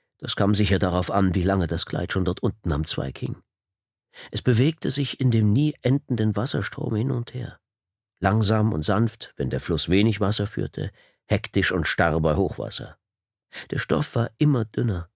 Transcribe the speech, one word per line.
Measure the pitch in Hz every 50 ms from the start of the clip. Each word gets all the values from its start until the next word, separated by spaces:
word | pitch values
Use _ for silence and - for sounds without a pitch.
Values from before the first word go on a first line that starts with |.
| _ _ _ _
Das | - - -
kam | - 104 101 104
sicher | 98 107 - 101 90
darauf | 101 90 87 90 87 -
an, | - 101 98 92 90
wie | 98 87
lange | 95 98 95 85
das | 76 85 78 -
Kleid | - - 78 87 - -
schon | 95 90
dort | 87 85 - -
unten | 104 - _ - 85 76
am | 73 78
Zweig | - - - - 67 - -
hing. | - 64 - - _ _ _ _ _ _ _ _ _ _ _ _ _ _ _ - - -
Es | - - -
bewegte | 127 120 107 131 160 160 - - -
sich | 135 143 139 - - -
in | 127 127
dem | 113 113 107 101 101
nie | 135 151 151 - - -
endenden | 123 131 143 - - 127 113 110 107 101
Wasserstrom | 104 117 - - - 95 - - - - - 110
hin | 104 120 135
und | 131 123 120 - -
her. | 127 120 - - _ _ _ _ _ _ _ _ _ _ _ _ -
Langsam | 98 95 104 110 107 98 110 107 107 110 95
und | 80 76
sanft, | - 98 104 117 110 - - - - _
wenn | - 69 64
der | 65 65
Fluss | - - 85 76 - -
wenig | 90 98 107 113 101 101
Wasser | 101 98 107 - 104
führte, | 101 - - 98 92 - 101 98 101 - _ _ _ _ _ _
hektisch | - 104 101 - - - 101 92 - 95
und | 87 82 -
starr | - - 90 82 78 80
bei | 78 80 76
Hochwasser. | 87 95 - - - 55 - - - - - - _ _ _ _ _ _ _ _ _ _ _ - - - -
Der | - 156
Stoff | - - - 151 147 - -
war | 120 117 - _ -
immer | 147 151 139 120 110
dünner, | 110 - 123 123 113 95 87 87 - _